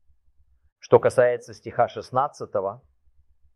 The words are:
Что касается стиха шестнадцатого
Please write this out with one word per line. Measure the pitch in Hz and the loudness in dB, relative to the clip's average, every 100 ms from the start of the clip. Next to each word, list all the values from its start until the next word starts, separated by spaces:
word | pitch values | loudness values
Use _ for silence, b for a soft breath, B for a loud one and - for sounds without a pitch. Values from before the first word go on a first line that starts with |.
| _ _ _ _ _ _ _ _ | _ _ _ _ _ _ _ _
Что | - 120 | 2 2
касается | 117 120 123 120 117 | 4 2 2 0 -8
стиха | 107 117 - 117 | -18 -10 -2 -2
шестнадцатого | 113 101 127 143 - 113 107 98 117 _ _ _ _ _ _ _ | -4 -6 -4 -4 -6 -8 -6 -6 -8 _ _ _ _ _ _ _